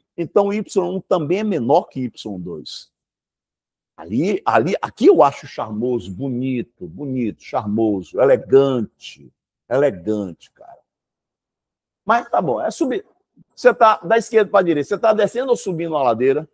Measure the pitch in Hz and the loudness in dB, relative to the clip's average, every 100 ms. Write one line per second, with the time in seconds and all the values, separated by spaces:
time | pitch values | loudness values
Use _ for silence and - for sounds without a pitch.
0 | _ - 170 - 202 208 - 202 175 185 | _ -10 -2 0 2 -2 -4 -2 -2 -4
1 | - 180 147 190 220 170 117 165 190 139 | -2 -2 0 -2 -2 -2 2 2 0 -6
2 | 120 - 110 92 87 78 - - - _ | -8 -8 -12 -10 -10 -12 -14 -18 -20 _
3 | _ _ _ _ _ _ _ _ _ - | _ _ _ _ _ _ _ _ _ -20
4 | 80 113 180 208 - 113 147 - - - | -6 -2 -2 -2 0 2 2 -2 -6 2
5 | 311 349 143 - 143 - 110 107 123 120 | 4 6 4 0 -10 -10 -8 -4 -2 -4
6 | 101 92 135 120 131 127 - _ 87 90 | -6 -8 -6 -4 -4 -4 -8 _ -16 -12
7 | 143 131 113 85 - 135 107 107 110 98 | -8 -4 -4 -6 -8 -6 -2 0 0 -2
8 | 87 92 139 127 - 135 139 127 107 _ | -4 0 2 2 4 4 4 0 -4 _
9 | - - 67 _ _ _ - 131 143 92 | -20 -20 -20 _ _ _ -4 0 0 -2
10 | 90 107 95 80 _ _ - - _ _ | -4 -4 -6 -12 _ _ -20 -20 _ _
11 | _ _ _ _ _ _ _ _ _ _ | _ _ _ _ _ _ _ _ _ _
12 | - 233 - 208 165 110 151 - 277 208 | -2 -2 0 -2 0 -2 -4 -2 -2 -4
13 | - _ _ _ _ - 247 - 220 - | -8 _ _ _ _ 0 2 6 4 4
14 | 170 226 - 220 202 202 175 147 139 196 | 2 0 2 0 2 2 2 0 -2 0
15 | 220 214 208 233 269 240 202 160 170 151 | 2 2 0 -2 -2 -2 -2 -6 -4 0
16 | 127 113 131 143 156 | 0 2 2 0 -4